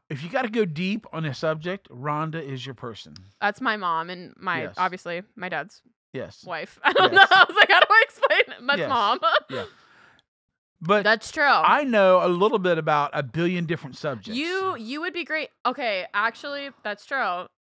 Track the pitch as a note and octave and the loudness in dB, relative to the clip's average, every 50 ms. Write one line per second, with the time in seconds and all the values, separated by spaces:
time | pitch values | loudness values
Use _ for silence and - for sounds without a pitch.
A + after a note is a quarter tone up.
0 | _ - D3+ B2+ D#3 F3 B3+ C#4+ C4+ G#3+ A3 A#3+ G#3+ E3+ D3 D3+ F#3 F#3+ G#3 A3+ | _ -12 -10 -10 -8 -6 -4 -4 -2 0 0 0 0 0 -2 -4 -4 -4 -4 -6
1 | - - - D#3+ D#3+ D3+ B2 - - D#3+ D#3 D#3 D#3 F3 F#3+ G3 _ - C3 B2 | -8 -8 -8 -6 -6 -6 -6 -4 -2 -2 -2 -4 -4 -8 -8 -8 _ -16 -16 -10
2 | C3+ D3 D3 D3+ D#3+ D#3+ D#3 E3 D3 C#3 C3+ B2+ B2 C3+ B2+ - C3 A#2+ A2 - | -6 -6 -4 -4 -4 -6 -6 -8 -10 -10 -10 -10 -10 -12 -14 -12 -12 -14 -14 -14
3 | - D#2+ D2 F2+ F#2 G2 _ - G#3 G#3 G#3 - B3+ A#3 G#3+ G#3+ F#3+ F3 E3 D#3+ | -18 -20 -20 -20 -20 _ _ -4 -4 -4 -2 -2 -4 -4 -4 -2 -2 -2 -2 -2
4 | E3 F3 F3+ F3 F3+ - - _ F#3+ F#3+ F3 D#3+ D#3 - - - F3+ F#3 F3+ F3+ | -4 -6 -10 -14 -14 -18 -18 _ -6 -6 -4 -4 -6 -6 -4 -4 -4 -4 -4 -6
5 | - F3 E3+ F3 G3+ _ _ - F3+ F3+ F3 D3 D#3 G#3 _ _ _ _ _ _ | -10 -10 -10 -10 -10 _ _ -12 -10 -8 -6 -8 -8 -10 _ _ _ _ _ _
6 | _ _ - C3 G#2+ G2 - - - F3+ E3+ D#3 F3 - - _ - - - - | _ _ -12 -10 -10 -10 -12 -16 -14 -10 -10 -10 -10 -12 -10 _ 0 2 4 4
7 | F#4 - - G4 G4 - F#4+ F#4+ F4+ - E4 G#4 G4 - G4 F4+ - - G#4 A4+ | 4 6 6 6 6 8 8 6 6 4 4 4 4 6 6 6 6 6 6 6
8 | A4+ - - - - - D#4 F#4+ - - - - A#3+ B3+ C#4+ F3+ D#3 C3+ C4 A#3 | 4 4 2 0 0 2 4 2 2 0 -4 -8 -4 -2 -2 0 0 0 0 0
9 | G3+ G#3 B3 - D#4 E4 E4 - - - - B4 A#4 G4+ - _ _ _ _ _ | 0 0 0 0 0 2 2 2 0 -2 -8 -10 -10 -10 -14 _ _ _ _ _
10 | _ _ _ _ _ _ _ _ _ _ _ _ _ _ _ - E3 D#3+ G#3 G#3 | _ _ _ _ _ _ _ _ _ _ _ _ _ _ _ -6 0 2 2 4
11 | G3 G#3 A3+ A3 - - - D#4 D4 C#4 A#3 F3 D#3 F3 A3 C#4 D4+ C4 A#3 G#3 | 4 2 2 2 0 -4 -4 0 2 4 4 4 6 4 4 4 2 2 2 4
12 | G3 F#3 F#3 F3+ E3+ F3+ F3 F3 G3 A3+ A#3+ G#3 F3+ F3+ E3+ D#3+ D#3 D#3 D3+ D3 | 6 6 6 6 4 2 2 2 2 2 2 2 0 0 0 0 0 2 2 2
13 | D3 C#3+ - D3+ C#3+ A#2+ - D#3+ E3+ F3+ F#3 F3 E3+ D#3 E3+ - - C3+ B2+ - | 0 0 -2 -4 -6 -4 -4 -2 -2 -2 -2 -2 -4 -4 -6 -6 -8 -12 -12 -10
14 | - D3+ C3 G#2+ F#2 A3 A3 B3+ D#4 E4+ F#4 F#4+ F#4+ F#4+ F4 A#3 A3 A3 C4+ D4+ | -8 -8 -8 -8 -10 -8 -8 -6 -6 -4 -4 -4 -4 -4 -6 -6 -8 -10 -10 -8
15 | E4 F#4 - F4 D#4 - D#4 D#4 C#4+ - _ _ - A#3+ B3+ C#4+ C4 A3+ G3+ F#3 | -8 -8 -8 -8 -8 -6 -6 -6 -6 -8 _ _ -4 -4 -4 -2 -4 -4 -4 -4
16 | F3+ - - G#3 G#3+ A#3 A#3 - - C#4+ C#4 C#4+ C#4 C#4 B3 _ - G#3+ G3+ - | -6 -6 -4 -2 -2 -2 -4 -6 -10 -12 -10 -10 -12 -12 -14 _ -10 -10 -10 -10
17 | - - C#4+ C4+ A#3 F#3+ F3 F3+ E3 - _ _ | -10 -8 -4 -4 -2 -2 -4 -6 -8 -12 _ _